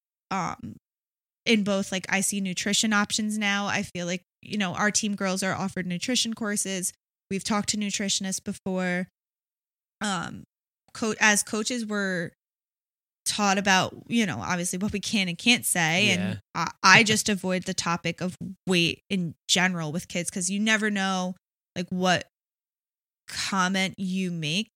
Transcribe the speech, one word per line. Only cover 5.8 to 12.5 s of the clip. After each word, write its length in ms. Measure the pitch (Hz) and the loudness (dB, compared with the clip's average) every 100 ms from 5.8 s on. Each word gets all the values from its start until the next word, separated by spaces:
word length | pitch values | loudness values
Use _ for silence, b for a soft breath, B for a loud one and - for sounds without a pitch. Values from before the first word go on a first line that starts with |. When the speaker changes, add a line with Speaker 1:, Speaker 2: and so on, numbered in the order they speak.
| 180 | -4
Speaker 1:
nutrition 480 | 175 - 247 233 | -4 -2 0 0
courses. 580 | 220 220 208 196 190 180 - _ _ _ | -2 -4 -2 -2 -4 -4 -8 _ _ _
We've 140 | 196 | -6
talked 260 | - 214 202 | 0 0 0
to 80 | 208 | -2
nutritionists 680 | 202 - 196 - 190 190 | -2 -4 -2 -2 -2 -6
before. 640 | - 196 - 185 180 180 180 _ _ _ _ _ _ _ _ _ | -6 -8 -4 -2 0 -2 -4 _ _ _ _ _ _ _ _ _
Um, 420 | 208 185 73 - - _ _ _ _ | -4 -4 -6 -10 -18 _ _ _ _
co-, 200 | - 220 208 | -4 -4 4
as 240 | 214 208 | 4 4
coaches, 420 | - 214 220 247 214 | 0 -2 -2 -4 -4
we're 460 | 208 196 180 170 - _ | -2 -2 -2 -6 -10 _